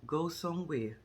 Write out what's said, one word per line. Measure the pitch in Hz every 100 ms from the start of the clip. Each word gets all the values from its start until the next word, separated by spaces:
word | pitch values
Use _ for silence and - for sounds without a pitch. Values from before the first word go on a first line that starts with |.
| -
go | 151 170
somewhere | 165 175 170 170 143 110 110